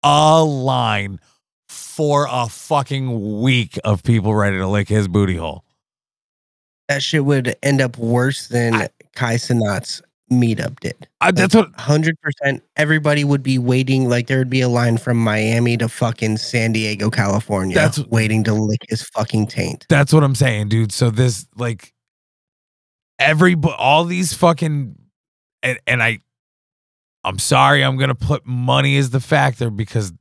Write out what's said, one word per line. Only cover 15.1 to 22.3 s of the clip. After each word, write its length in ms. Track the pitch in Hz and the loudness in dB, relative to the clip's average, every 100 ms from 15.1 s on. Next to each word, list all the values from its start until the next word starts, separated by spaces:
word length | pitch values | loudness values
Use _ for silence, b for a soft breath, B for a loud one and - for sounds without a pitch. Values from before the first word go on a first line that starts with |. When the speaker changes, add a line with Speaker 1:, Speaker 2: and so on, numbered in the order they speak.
| 117 | 0
Speaker 2:
Miami 600 | 110 107 110 117 120 117 | 0 0 0 0 0 0
to 100 | 113 | -2
fucking 480 | - 117 113 107 104 | -2 -4 -2 -4 -4
San 360 | - 120 113 | -4 -2 0
Diego, 360 | 113 107 104 104 | -2 -2 -2 -2
California, 640 | 107 101 101 - 101 92 92 | 0 0 -2 -2 -4 0 0
Speaker 1:
That's 240 | 156 147 - | 0 -2 -2
Speaker 2:
waiting 360 | 113 110 110 | 0 2 0
to 100 | 107 | 0
lick 280 | 107 107 110 - | 0 -2 -4 -6
his 140 | 110 | -8
fucking 440 | - - 113 110 104 | -6 -6 -2 -2 -2
taint. 380 | - - - - | -4 -6 -8 0
Speaker 1:
That's 220 | 147 143 | 2 4
what 120 | 156 139 | 4 4
I'm 100 | 127 | 2
saying, 320 | 135 107 104 | 0 0 0
dude. 240 | 113 110 | 0 0
So 180 | - 123 | 0 0
this, 360 | 110 127 98 - 104 | 2 0 0 -12 -8
like, 380 | 120 107 - _ _ _ _ | -8 -8 -14 _ _ _ _